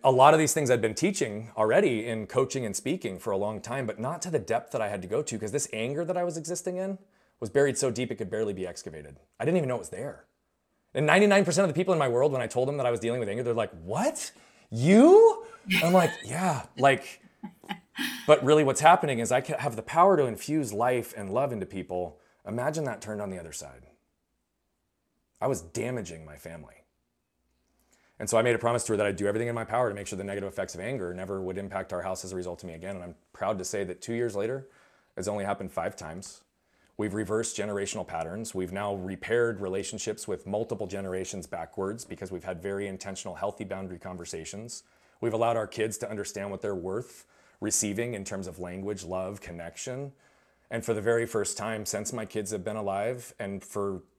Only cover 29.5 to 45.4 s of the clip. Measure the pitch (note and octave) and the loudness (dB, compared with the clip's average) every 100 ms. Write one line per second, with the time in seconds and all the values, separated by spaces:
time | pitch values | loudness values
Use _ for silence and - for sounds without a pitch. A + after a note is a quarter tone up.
29.5 | A#2 A2 A2+ B2 G2+ G2+ G2 G2 G2 G2 | -4 -2 0 0 -2 -8 -8 -6 -6 -6
30.5 | F#2 F#2 E2+ G2+ C3 F2+ F2 F#2+ G2 F#2 | -6 -6 -6 -8 -6 -6 -6 -6 -6 -6
31.5 | F#2 G2 F#2+ F#2+ F2+ F#2+ F#2 F#2 F#2 F2+ | -6 -6 -8 -6 -6 -6 -6 -8 -8 -8
32.5 | E2+ F2+ E2 F2+ G2 F2 E2+ _ - G2+ | -10 -12 -12 -10 -10 -12 -16 _ -6 -4
33.5 | G#2 F#2 G#2 - - - A#2 A#2+ G2+ A2 | -2 -4 -4 -4 -8 -6 -4 -2 -2 -4
34.5 | C3+ C3+ _ _ _ _ - F#2+ G#2 G2 | -4 -10 _ _ _ _ -8 -4 -4 -4
35.5 | G2+ F#2 - F2 - D#2 E2+ - - _ | -4 -6 -6 -6 -6 -12 -12 -14 -18 _
36.5 | _ _ _ _ - G#2 G2+ G#2+ G#2+ A2+ | _ _ _ _ -6 -4 -2 -2 -2 -2
37.5 | - G#2 G2+ G2 G#2+ F2+ E2 E2 G2 A2+ | -4 -4 -2 -4 -6 -8 -6 -6 -8 -8
38.5 | F#2+ F#2 F#2+ G2+ G2+ F#2 F#2 - A#2 A#2 | -6 -6 -4 -4 -4 -6 -8 0 2 2
39.5 | G2+ G2 F#2+ F#2 G#2+ - G#2 - F#2 - | 0 -4 -4 -4 -6 -6 -6 -6 -8 -4
40.5 | G2+ A2+ G2+ G2 G2 G2 F#2 F#2 G2+ E2 | -4 -4 -6 -6 -8 -6 -6 -6 -10 -10
41.5 | F2+ D#2+ - F#2+ A#2+ - - F#2 F#2 F2 | -10 -10 -6 -6 -6 -10 -12 -10 -8 -8
42.5 | F2 F#2+ G2 G2+ F#2 G2+ F#2+ G2+ F2 G2+ | -8 -6 -4 -6 -8 -10 -10 -10 -6 -6
43.5 | - G2 F#2+ F#2+ F2 F#2+ F2+ E2+ D#2+ D#2+ | -6 -8 -8 -8 -10 -12 -12 -10 -10 -10
44.5 | G2 A#2 - - _ _ - A#2 A2 | -12 -12 -14 -18 _ _ -6 -2 2